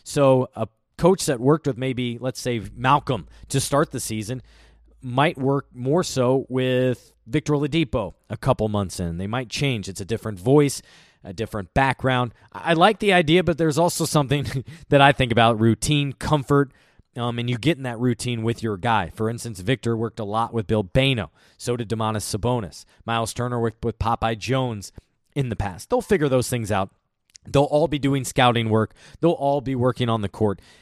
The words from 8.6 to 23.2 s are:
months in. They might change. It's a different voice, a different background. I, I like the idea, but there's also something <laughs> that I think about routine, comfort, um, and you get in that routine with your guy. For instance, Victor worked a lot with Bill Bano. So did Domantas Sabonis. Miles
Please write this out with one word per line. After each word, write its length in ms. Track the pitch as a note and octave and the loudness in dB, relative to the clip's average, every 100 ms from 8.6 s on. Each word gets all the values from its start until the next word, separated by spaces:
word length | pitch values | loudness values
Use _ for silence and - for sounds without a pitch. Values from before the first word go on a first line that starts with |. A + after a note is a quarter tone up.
| G#2+ | 0
months 320 | G#2 F#2+ - | 0 -2 -4
in. 180 | F2 E2+ | -6 -6
They 80 | G2 | -6
might 220 | B2 A#2 | -6 -6
change. 400 | - C#3 A2+ F#2+ | -4 -2 -4 -6
It's 120 | F#2 | -10
a 40 | |
different 340 | F#2 A2 A2+ F#2+ | -6 -6 -6 -4
voice, 420 | G2+ D3 C#3+ - - - _ _ | 4 4 4 0 -14 -20 _ _
a 80 | - | -14
different 420 | F#2 G#2+ G#2+ F2+ | -8 -6 -6 -2
background. 600 | C#3 C3+ - C3 B2+ A#2+ - _ | 0 2 0 0 0 -2 -8 _
I, 180 | - E3 | -8 0
I 20 | |
like 260 | E3 G3 G#3 | 4 4 4
the 120 | G#3 | 2
idea, 300 | F3+ D3+ F3 | 2 4 2
but 160 | E3+ D#3 | 2 0
there's 200 | D#3+ C#3+ | 0 2
also 260 | E3+ - | 0 0
something 600 | D#3+ D#3 C3 C#3+ - C#3 - | 0 0 0 -2 -2 -8 -10
<laughs> 160 | D#3 - | -12 2
that 100 | C#3+ | 6
I 120 | C#3 | 6
think 200 | C3+ B2+ | 6 2
about 260 | A2+ A#2 G#2+ | 4 4 6
routine, 540 | A2+ G#2+ - D3 C#3+ | 4 4 2 0 0
comfort, 600 | - - D3+ - C#3+ C3+ _ _ _ _ B2 | -4 -2 -2 2 2 2 _ _ _ _ -6
um, 220 | A#2+ A#2+ | -4 -4
and 120 | A#2+ | -4
you 80 | A#2+ | -2
get 200 | C#3 C3+ | 0 -2
in 40 | |
that 160 | B2+ A#2 | -4 -2
routine 440 | B2+ A#2 A#2+ A#2 | 0 0 -4 -2
with 200 | A2+ A#2 | -2 -2
your 140 | A2+ G2 | -4 -4
guy. 340 | A#2 A2 E2 | 0 0 -2
For 160 | - A2 | -4 -4
instance, 300 | A#2 A#2+ F#2+ | -4 -10 -8
Victor 380 | F#2 C3 A#2+ A2+ | -4 -2 -2 -2
worked 240 | A2+ - | -4 -6
a 40 | |
lot 300 | G2+ A2 A#2 | -4 -2 -2
with 140 | A2+ G2 | -4 -2
Bill 160 | G#2+ | -2
Bano. 480 | F#2+ C3 C3+ B2 F2+ _ _ - | 0 0 2 0 -6 _ _ -12
So 180 | - B2 | -6 -6
did 120 | G#2 | -4
Domantas 340 | A2+ A2 G#2+ | -4 -2 -4
Sabonis. 640 | - G#2+ A#2 B2 G#2 - - _ | -4 -4 -2 -2 -6 -14 -20 _
Miles 300 | - A#2 | -4 -4